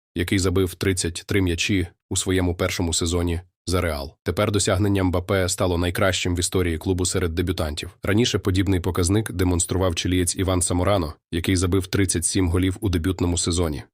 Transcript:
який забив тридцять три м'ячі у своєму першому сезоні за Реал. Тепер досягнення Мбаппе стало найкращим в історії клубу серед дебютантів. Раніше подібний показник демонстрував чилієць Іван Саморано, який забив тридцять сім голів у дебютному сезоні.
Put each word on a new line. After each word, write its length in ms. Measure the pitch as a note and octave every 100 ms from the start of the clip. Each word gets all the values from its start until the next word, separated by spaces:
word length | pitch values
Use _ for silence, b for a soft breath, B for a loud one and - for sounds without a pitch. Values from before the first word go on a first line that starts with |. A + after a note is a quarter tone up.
| _
який 240 | F2 F2 G2+
забив 360 | F2+ F2+ F#2
тридцять 500 | - G2 F#2 E2+ - -
три 160 | G#2
м'ячі 440 | F2+ E2 - F#2+ E2+ - _
у 60 | G2
своєму 380 | G2 F#2 F2+
першому 380 | E2+ F#2 - E2+
сезоні 480 | - E2+ F2 F2 E2+ - _ -
за 140 | F2+
Реал. 340 | E2+ D2 C#2 -
Тепер 300 | - F2 G#2
досягнення 520 | G2+ - F#2 G#2 G2
Мбаппе 440 | F#2 F2 F2 G2 F2+
стало 300 | - F#2 E2+
найкращим 580 | F2+ - G2 F2+ F2+ F2
в 20 |
історії 400 | - F#2+ F2 D#2+
клубу 260 | F#2+ F2+
серед 300 | F2+ F#2+ F2
дебютантів. 560 | E2 F2 F2 D#2 - - -
Раніше 360 | - G#2 B2 G2
подібний 420 | G2+ F#2 F#2 F#2
показник 520 | F2+ F2+ E2+ G#2 G#2
демонстрував 640 | F2+ F2+ F2 - F#2 F#2
чилієць 420 | E2+ F#2 F2+ F2+ -
Іван 260 | F#2 F2+
Саморано, 520 | - F2 F#2 G2+ D2+ - _
який 240 | E2 F2+ F2+
забив 300 | F2+ F#2+ -
тридцять 380 | G2 F#2+ G#2+
сім 240 | - G2 F2+
голів 280 | F2+ F#2 F#2
у 80 | G2+
дебютному 500 | F2 F2 F2+ F2+ F2
сезоні. 440 | - F2 E2 C2+ -